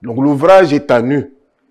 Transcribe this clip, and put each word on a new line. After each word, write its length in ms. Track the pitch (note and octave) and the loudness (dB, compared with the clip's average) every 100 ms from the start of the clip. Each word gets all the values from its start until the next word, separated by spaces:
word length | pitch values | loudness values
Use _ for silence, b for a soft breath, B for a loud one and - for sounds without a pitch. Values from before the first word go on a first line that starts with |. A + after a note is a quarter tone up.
Donc 180 | A#2+ A2+ | -10 -2
l'ouvrage 540 | C#3+ C#3 E3+ F#3+ E3+ | 0 0 2 2 2
est 180 | C#3+ D3 | 0 0
à 100 | B2 | 0
nu 300 | A#2+ C#3+ - _ _ _ _ | 0 -2 -4 _ _ _ _